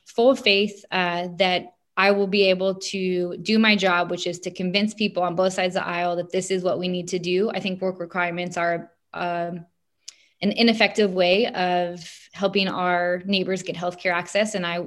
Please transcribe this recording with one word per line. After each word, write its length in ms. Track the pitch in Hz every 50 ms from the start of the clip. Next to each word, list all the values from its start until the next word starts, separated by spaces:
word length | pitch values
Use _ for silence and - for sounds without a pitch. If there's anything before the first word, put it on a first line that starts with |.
| _
full 300 | - - - 233 262 269
faith, 480 | 262 - 214 196 196 208 208 208 - - _
uh, 340 | - 185 180 175 175 175 180 180 175 170
that 360 | 190 185 180 175 175 - _ _ _ _ _
I 160 | 190 190 202
will 160 | 202 202 202 190
be 160 | 196 202 196 190
able 260 | 185 185 190 190 185
to 600 | 190 - - - 190 185 185 180 180 180 175 - -
do 200 | 165 202 220 220
my 160 | 220 214 214
job, 380 | 196 190 185 175 175 175 170
which 160 | 175 175 - 180
is 100 | 175 175
to 120 | - 185
convince 420 | 180 - 185 180 175 202 208 214 -
people 300 | - 214 196 - 180 180
on 100 | 175 170
both 200 | 180 185 190 185
sides 200 | 202 185 185 180
of 80 | 190
the 60 | 156 -
aisle 260 | 175 170 175 175 175
that 140 | 175 175 175
this 220 | - 190 185 -
is 100 | 196 185
what 160 | 180 180 160 170
we 80 | 180
need 220 | 180 180 180 170 175
to 100 | 190 180
do. 320 | 165 180 180 185 208 226
I 80 | - 190
think 220 | 190 196 185 185
work 180 | 185 190 185 185
requirements 580 | 170 170 - 180 175 175 170 175 175 175 175
are, 360 | 175 170 170 170 165 165 - _ _ _ _
um, 540 | - 170 175 175 175 175 170 170 180 175 170 _ _ _ _ _ _ _ _ - - _ _ _ _ _
an 100 | 175 202
ineffective 600 | - - 233 233 220 226 214 202 - 220 214 196 180
way 320 | 185 175 175 185 202 240
of 580 | - - - 180 180 180 180 180 175 175 175 165 - - - - _
helping 360 | _ - 196 196 196 202 190 185
our 540 | - 180 180 180 180 175 175 175 180 180 185
neighbors 380 | 196 202 190 185 180 190 185
get 140 | 185 170 160
healthcare 360 | 165 175 180 180 - - 185
access, 420 | 175 175 175 - - 196 220 214 208
and 120 | 196 175
I, 180 | 170 170 175 170